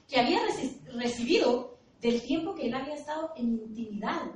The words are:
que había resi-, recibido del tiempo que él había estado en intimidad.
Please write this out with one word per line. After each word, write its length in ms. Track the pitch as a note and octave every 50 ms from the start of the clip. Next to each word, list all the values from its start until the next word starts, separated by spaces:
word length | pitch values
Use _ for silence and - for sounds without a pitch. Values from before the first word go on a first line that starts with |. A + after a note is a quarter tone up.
| _ -
que 100 | C#4 B3
había 200 | A#3 - F#4 A#4
resi-, 400 | A4+ G4+ - - C4+ B3+ - - - B3 A#3+
recibido 840 | A#3 B3 A#3+ - A#3+ A#3 C4 F#4+ A#4+ - B3+ A#3+ - - - - - _ _ _ _
del 200 | A#3 A#3 A#3 A#3
tiempo 320 | - C4+ D#4+ E4 D#4+ G4 F4+
que 120 | C#4+ B3+
él 80 | A#3 A#3+
había 200 | C4 C#4 D4+ D4
estado 380 | C#4+ D4 D4 D#4 D#4 D#4+ D#4+ -
en 180 | A#3+ A#3+ A#3 A3+
intimidad. 680 | G#3+ - - - A#3+ A3 G#3+ G3+ F#3 - - E4 E4 - F3 -